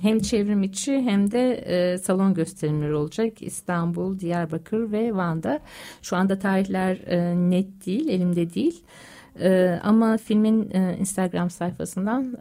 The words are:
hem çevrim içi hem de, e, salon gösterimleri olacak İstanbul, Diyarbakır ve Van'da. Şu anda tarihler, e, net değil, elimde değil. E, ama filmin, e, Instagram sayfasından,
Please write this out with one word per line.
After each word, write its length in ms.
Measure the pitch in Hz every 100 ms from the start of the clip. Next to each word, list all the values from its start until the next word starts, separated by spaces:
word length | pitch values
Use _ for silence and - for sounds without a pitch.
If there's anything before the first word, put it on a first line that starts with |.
hem 180 | 190 220
çevrim 440 | 202 220 202 208
içi 380 | 196 190 - 277
hem 300 | 247 196 202
de, 240 | 240 254
e, 440 | 240 - 180 180 180
salon 360 | 185 185 190
gösterimleri 600 | 170 160 - 156 151 147
olacak 480 | 151 147 - 226 220
İstanbul, 760 | - - - 175 170 170 185 190
Diyarbakır 720 | 175 175 165 160 165 214 226
ve 220 | 214 233
Van'da. 460 | 202 175 160 160 302 - - - -
Şu 140 | - 180
anda 220 | 190 190
tarihler, 580 | 196 190 196 190 185 185 -
e, 280 | 175 175 175 175
net 360 | 180 190 - -
değil, 220 | 202 311
elimde 460 | 190 180 175 170
değil. 300 | - 285 339 - - - - - -
E, 400 | 180 185 180 175
ama 340 | - 220 226 220
filmin, 540 | - 214 214 220 214
e, 260 | 185 185 180
Instagram 500 | 190 - 185 175 175
sayfasından, 840 | - 175 175 175 - 202 247 262 240